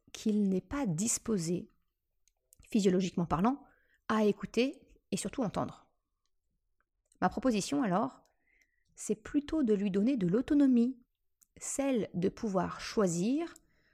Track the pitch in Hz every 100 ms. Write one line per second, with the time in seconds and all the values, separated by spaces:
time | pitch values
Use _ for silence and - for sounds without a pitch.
0 | _ - 220 208 202 185 - 285 262 156
1 | 220 - - 214 160 175 - _ _ _
2 | _ _ _ _ _ - - 226 196 180
3 | 190 - 170 147 214 285 - _ _ _
4 | - 220 214 202 - - 262 - - _
5 | _ 196 196 - 220 - 117 - _ _
6 | _ _ _ _ _ _ _ _ _ _
7 | _ _ 185 202 262 214 - 285 240 180
8 | 254 - _ _ _ _ _ _ _ -
9 | - 214 - 294 285 320 254 208 202 190
10 | 220 277 180 202 262 294 277 247 240 262
11 | _ _ _ _ _ - - - 277 254
12 | 185 180 185 - 226 185 175 - - -
13 | 190 165 202 277 339 - _ _ _